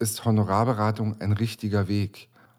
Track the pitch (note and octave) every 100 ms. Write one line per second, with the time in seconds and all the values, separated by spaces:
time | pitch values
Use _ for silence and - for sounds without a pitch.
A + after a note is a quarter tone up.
0 | A2+ - - G#2+ G2 G2 A#2 A2+ G#2+ G#2
1 | A2 G#2+ G2 G2+ A2+ - G#2+ G2+ G2 G2+
2 | G2 - - _ -